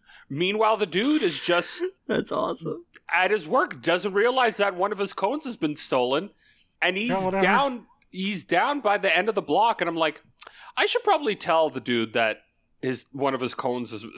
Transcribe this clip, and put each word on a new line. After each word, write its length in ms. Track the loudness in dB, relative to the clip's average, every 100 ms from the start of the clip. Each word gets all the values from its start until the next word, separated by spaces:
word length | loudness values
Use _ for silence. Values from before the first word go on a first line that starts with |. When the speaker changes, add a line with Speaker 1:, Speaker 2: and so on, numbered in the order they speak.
| _ -20 _
Speaker 1:
meanwhile, 480 | -4 -2 2 2 2
the 100 | 0
dude 360 | 0 0 2
is 180 | 0 -2
just 420 | 0 0 2 -2 -4 -8 -4
Speaker 2:
That's 260 | -4 -2
awesome. 520 | -4 -4 -4 -8 -10 -12 -20 -2
Speaker 1:
at 180 | 0 2
his 140 | 2 0
work, 360 | 0 0 -2
doesn't 300 | 0 0 0
realize 420 | 2 2 2 0 2
that 180 | -2 0
one 160 | -2
of 60 | -2
his 140 | -6
cones 320 | -2 -2 -2
has 120 | -6 -4
been 200 | -4 -2
stolen, 540 | 0 2 2 0 -2 -14 _ _ _ _
and 160 | 0 0
he's 140 | -2
Speaker 3:
Yeah, 140 | 0
whatever. 200 | 0 2
Speaker 1:
down, 420 | 4 4 2 -4 -12 _ _
he's 340 | -6 -4 -4
down 360 | 0 2 2 0
by 180 | 0 0
the 160 | 2
end 140 | 2 2
of 60 |
the 80 | -2
block, 380 | 0 2 2 2
and 60 | -2
I'm 60 | 0
like, 260 | -2 -2 _ _ -16 -16 -12 -2
"I 100 | 0
should 160 | 0
probably 300 | 2 2 0 -2
tell 340 | 2 2 2
the 100 | 0
dude 320 | -2 0 0
that 240 | 2 0 -2 _ _ _ _
his, 260 | -6 -4 -8
one 220 | -2 -2
of 60 | 0
his 120 | -4
cones 360 | -4 -4 -4 -6
has, 160 | -8 -10